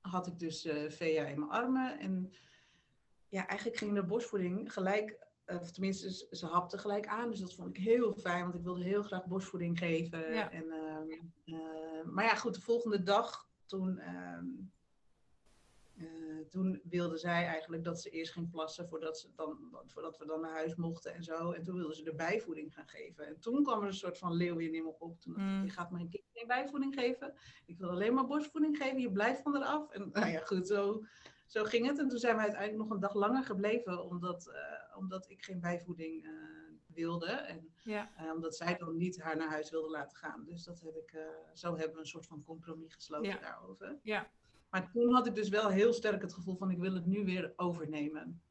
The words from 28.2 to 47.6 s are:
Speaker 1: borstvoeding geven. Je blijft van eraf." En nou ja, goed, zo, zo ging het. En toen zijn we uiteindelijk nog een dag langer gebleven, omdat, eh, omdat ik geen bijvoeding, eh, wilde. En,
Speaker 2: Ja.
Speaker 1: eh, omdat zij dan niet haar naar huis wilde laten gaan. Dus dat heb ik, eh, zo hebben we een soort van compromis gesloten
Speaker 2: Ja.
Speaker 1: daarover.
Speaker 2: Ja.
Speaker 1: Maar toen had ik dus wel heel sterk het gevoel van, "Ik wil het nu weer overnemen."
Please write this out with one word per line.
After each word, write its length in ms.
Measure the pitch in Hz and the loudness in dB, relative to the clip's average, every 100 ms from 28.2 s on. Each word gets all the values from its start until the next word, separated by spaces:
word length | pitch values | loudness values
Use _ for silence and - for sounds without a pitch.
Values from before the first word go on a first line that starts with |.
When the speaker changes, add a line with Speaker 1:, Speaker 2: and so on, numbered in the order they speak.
| 262 | 6
Speaker 1:
borstvoeding 500 | 294 294 311 302 294 | 2 0 4 4 4
geven. 220 | 269 262 | 2 2
Je 120 | 247 | 2
blijft 300 | 190 226 269 | 4 4 4
van 140 | 294 285 | 2 2
eraf." 340 | 262 202 202 | 2 0 -2
En 200 | 202 196 | -8 -2
nou 140 | 202 - | 2 2
ja, 120 | 160 | 2
goed, 280 | - 185 180 | 0 0 4
zo, 360 | 202 202 220 - - - - _ | 2 4 0 -6 -18 -20 -20 _
zo 160 | 220 | 0
ging 240 | 214 240 247 | 4 4 4
het. 120 | 294 | 4
En 80 | 269 | 2
toen 120 | 240 | 4
zijn 160 | 233 220 | 4 4
we 60 | |
uiteindelijk 400 | 214 - 208 214 | 4 2 -2 -2
nog 60 | 214 | -2
een 80 | 202 | 0
dag 140 | 202 | 2
langer 300 | 202 208 262 | 4 4 4
gebleven, 600 | 262 190 208 233 190 175 | 2 2 2 2 0 -4
omdat, 440 | 175 175 175 175 160 | -4 -4 -2 -4 -8
eh, 500 | 147 143 151 - 196 | -10 -8 -10 -12 -8
omdat 320 | 190 190 190 | -6 -6 -10
ik 140 | 196 | -16
geen 160 | - 180 | -10 -4
bijvoeding, 640 | 175 175 175 170 160 160 156 | -2 -2 -4 -6 -6 -8 -10
eh, 60 | 156 156 156 - - _ | -14 -14 -18 -20 -20 _
wilde. 460 | 165 165 170 170 | -4 -2 0 -2
En, 380 | 262 - 165 160 _ | -2 -4 -10 -14 _
Speaker 2:
Ja. 280 | 226 208 208 - | -6 -6 -6 -8
Speaker 1:
eh, 140 | 160 | -6
omdat 220 | 160 165 - | -4 -4 -2
zij 220 | 170 180 | -2 0
dan 200 | 165 165 | -2 0
niet 220 | 180 175 | 0 -2
haar 160 | 160 160 | -2 -2
naar 120 | 160 | 0
huis 200 | 156 151 | -2 -2
wilde 200 | 160 156 | -2 -2
laten 280 | 151 143 - | -4 -6 -10
gaan. 260 | 151 - 156 | -10 -10 -12
Dus 180 | 170 | -12
dat 160 | 170 170 | -12 -12
heb 140 | 165 160 | -10 -10
ik, 160 | - | -10
eh, 100 | 160 160 160 - | -10 -10 -12 -16
zo 220 | - 175 160 | -6 -2 0
hebben 180 | 160 | -2
we 60 | 160 | -4
een 80 | 156 | -10
soort 180 | 165 - | -10 -12
van 180 | 151 | -14
compromis 500 | 143 165 165 160 160 | -12 -12 -10 -12 -12
gesloten 360 | - - 151 160 | -16 -8 -2 -2
Speaker 2:
Ja. 80 | 175 | -2
Speaker 1:
daarover. 600 | - - 190 190 190 294 | -6 -10 -12 -12 -10 -8
Speaker 2:
Ja. 260 | 220 208 - _ _ - _ | -2 -2 -2 _ _ -20 _
Speaker 1:
Maar 220 | 185 185 | -2 0
toen 220 | 233 240 | 6 8
had 140 | 247 233 | 8 8
ik 80 | 202 | 2
dus 140 | 214 | 4
wel 200 | 208 214 | 4 6
heel 240 | 190 226 | 8 8
sterk 280 | 233 214 196 | 8 4 2
het 120 | 185 | -2
gevoel 220 | - 175 180 | -6 -4 0
van, 160 | 190 | 0
"Ik 60 | 175 | 2
wil 140 | 185 | 2
het 120 | 185 170 | 2 4
nu 200 | 202 190 | 4 4
weer 280 | 185 165 | 2 0
overnemen." 840 | - | 0